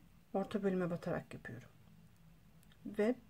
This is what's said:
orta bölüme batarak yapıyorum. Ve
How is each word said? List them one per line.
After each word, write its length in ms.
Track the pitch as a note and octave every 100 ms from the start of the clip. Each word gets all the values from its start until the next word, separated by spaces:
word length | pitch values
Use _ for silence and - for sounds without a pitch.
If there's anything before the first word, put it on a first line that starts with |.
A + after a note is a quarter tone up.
| - - -
orta 280 | G3 G3 G3+
bölüme 280 | G3 F#3 F3
batarak 440 | E3+ F3 D#3 -
yapıyorum. 340 | - - A#2 - - - - - - - - - - - - - G3+
Ve 160 | G#3+ B3+